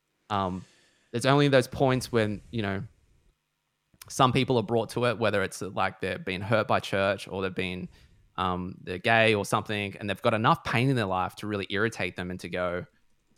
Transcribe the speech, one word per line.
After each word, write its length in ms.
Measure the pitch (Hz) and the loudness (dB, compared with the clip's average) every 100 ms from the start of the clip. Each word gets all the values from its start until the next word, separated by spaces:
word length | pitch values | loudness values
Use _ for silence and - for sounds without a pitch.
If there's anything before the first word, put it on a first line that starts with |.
| _ _ - | _ _ -4
Um, 340 | 101 95 92 - _ _ _ _ | -2 0 -4 -10 _ _ _ _
there's 140 | 120 131 | -2 2
only 240 | 143 143 | 4 6
those 180 | 135 123 | 4 4
points 460 | - 131 127 - | 2 2 2 0
when, 280 | 117 107 98 - | 0 0 -2 -8
you 120 | 117 | -4
know, 220 | 101 98 107 _ _ _ _ _ _ _ _ _ _ - - | -4 -4 -8 _ _ _ _ _ _ _ _ _ _ -20 -6
some 240 | - 131 | 2 4
people 260 | 131 123 123 | 4 2 2
are 60 | |
brought 260 | 98 117 110 | 2 0 -2
to 160 | - 120 | -2 -2
it, 120 | 107 | 0
whether 240 | 107 101 | 0 2
it's, 220 | 95 - | 0 -4
uh, 60 | 95 | -8
like, 300 | 104 95 - | -4 -4 -4
they've 240 | 95 90 | -6 -6
been 180 | 87 92 | -6 -6
hurt 260 | 98 110 107 | 0 2 2
by 120 | 101 | 0
church 480 | - 98 98 98 - | 0 0 2 0 -4
or 140 | 92 | -6
they've 140 | 95 90 | -4 -4
been, 340 | 92 92 90 - _ _ _ - | -6 -6 -10 -14 _ _ _ -4
um, 380 | 92 90 90 - | -2 -2 -6 -10
they're 160 | - 90 | -10 -4
gay 340 | 113 113 113 | 4 6 6
or 100 | 104 | 4
something, 520 | 95 110 104 104 101 87 | 2 -2 -2 -4 -4 -6
and 100 | 101 | -6
they've 140 | 92 | -2
got 140 | 120 110 | 0 2
enough 280 | 120 165 | 2 2
pain 260 | - 117 135 | 0 0 2
in 40 | 127 | 0
their 120 | 98 | 0
life 280 | 92 90 - | -2 -4 -6
to 100 | 104 | -6
really 180 | 104 95 | -4 -4
irritate 440 | 101 110 - 92 87 | -2 -2 -2 -6 -6
them 140 | 90 | -8
and 100 | 90 | -8
to 80 | 87 | -8
go, 360 | 90 90 90 85 _ _ _ _ | -4 -4 -4 -8 _ _ _ _